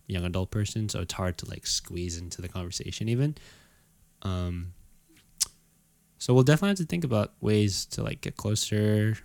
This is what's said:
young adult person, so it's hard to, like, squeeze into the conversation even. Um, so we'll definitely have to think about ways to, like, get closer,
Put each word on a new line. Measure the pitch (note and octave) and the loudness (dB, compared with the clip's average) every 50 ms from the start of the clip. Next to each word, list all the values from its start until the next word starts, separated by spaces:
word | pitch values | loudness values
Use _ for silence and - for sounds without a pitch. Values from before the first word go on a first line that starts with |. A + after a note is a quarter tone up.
| _ | _
young | - G2 F2+ F2 | -6 -4 -2 -2
adult | F2+ F2+ F#2+ F#2 - | -2 0 -2 -2 -2
person, | - G#2+ G#2 - - A2 A2 G#2 | -2 -2 -2 -2 -2 -4 -4 -2
so | - F#2+ | -4 -4
it's | F2 - - | -6 -6 -4
hard | - F#2+ F2+ F2 - | -4 -2 -2 -2 -4
to, | - - | -8 -10
like, | F#2 - - | -10 -10 -6
squeeze | - - - - - F2+ F2 F2 F2+ E2+ E2+ | -4 -4 -4 -4 -6 -6 -6 -4 -4 -6 -6
into | F2 E2+ - - F2+ | -8 -10 -10 -10 -10
the | F2 | -8
conversation | - F#2 F2+ F2 - - - - - - G#2+ A2+ | -6 -6 -6 -6 -6 -8 -8 -8 -6 -4 -2 0
even. | A#2 B2 C#3 D3+ D3 - - - - - - _ _ _ _ _ _ _ _ _ _ _ - | 2 2 2 0 0 -4 -14 -20 -20 -20 -20 _ _ _ _ _ _ _ _ _ _ _ -6
Um, | F#2+ F#2 F2+ F2+ F2+ F2 F2 F2 F2+ F2 - - - - - _ _ - - _ _ - - - - - _ _ _ _ _ _ _ _ _ _ _ _ - | -4 -2 -2 -2 -4 -4 -6 -8 -10 -12 -16 -20 -20 -20 -20 _ _ -20 -20 _ _ -6 -6 -6 -6 -6 _ _ _ _ _ _ _ _ _ _ _ _ -12
so | - - B2 | 0 4 6
we'll | B2+ B2+ | 6 8
definitely | C3+ D3+ D3+ G3 G3+ | 8 6 6 6 2
have | G3+ F#3 | 2 2
to | E3+ | 0
think | - F3 F3 E3+ | -2 -2 -2 0
about | C3+ A#2 G#2 G#2 - _ - | 2 2 2 2 0 _ -4
ways | - G#2+ G#2+ G#2 G#2 G2+ F2+ - - | 0 2 4 6 4 4 2 -2 -6
to, | - - - - | -6 -6 -4 -4
like, | - - - | -4 -4 -6
get | - - - | -8 -10 -8
closer, | - - G#2 G#2+ G#2+ - - G#2+ G#2+ G#2+ G#2+ G#2+ G#2+ G#2 G#2+ A2 - - | -6 -4 -2 -2 -2 -2 0 0 2 4 4 4 4 4 2 0 -2 -6